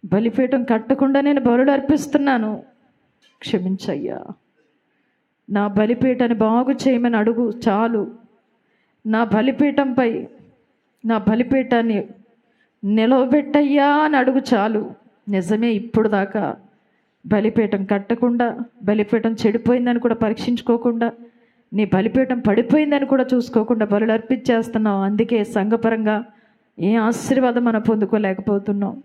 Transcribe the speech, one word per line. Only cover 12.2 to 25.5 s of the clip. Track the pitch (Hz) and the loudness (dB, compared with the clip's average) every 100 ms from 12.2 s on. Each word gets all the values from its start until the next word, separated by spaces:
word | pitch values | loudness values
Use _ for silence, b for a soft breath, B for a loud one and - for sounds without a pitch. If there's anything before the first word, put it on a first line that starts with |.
| _ _ _ _ _ _ | _ _ _ _ _ _
నిలవబెట్టయ్యా | 196 214 220 262 262 294 294 294 294 285 285 | -2 2 4 4 4 2 2 0 2 2 4
అని | 294 311 294 | 2 2 2
అడుగు | 247 262 269 | 2 0 0
చాలు." | 233 208 214 - - _ _ - | 0 2 -2 -6 -12 _ _ -4
నిజమే, | 196 175 214 233 | -4 0 0 0
ఇప్పుడు | 220 - - 220 | -2 -2 0 2
దాకా | 202 196 214 165 - _ _ _ _ _ _ - | 2 0 -2 -4 -6 _ _ _ _ _ _ -2
బలిపీఠం | 208 220 226 208 208 | 2 2 0 0 -2
కట్టకుండా, | 190 202 196 233 247 240 240 240 240 _ | -2 -2 -2 -2 0 0 -2 -4 -10 _
బలిపీఠం | 185 214 208 233 226 | -2 0 0 0 -2
చెడిపోయిందని | 220 220 233 233 247 247 240 | 0 0 0 0 0 0 0
కూడా | 240 | 0
పరీక్షించుకోకుండా, | 240 220 220 - 240 - 233 233 233 233 - B B B B B | 0 -2 -2 -4 -4 0 0 0 -2 -4 -6 B B B B B
నీ | 190 | -4
బలిపీఠం | 214 185 220 247 262 247 | 0 0 0 0 0 0
పడిపోయిందని | 240 208 233 302 302 285 269 | 0 0 2 2 2 0 0
కూడా | 269 247 | 0 2
చూసుకోకుండా | 254 247 233 214 233 208 | 0 0 -2 0 -2 0
బలులు | 202 220 | 0 0
అర్పించేస్తున్నావు. | 220 226 254 254 233 233 226 214 196 | -2 -2 -4 0 0 0 -2 0 0
అందుకే | 196 208 233 233 | -2 -2 0 0
సంఘపరంగా | 208 | -2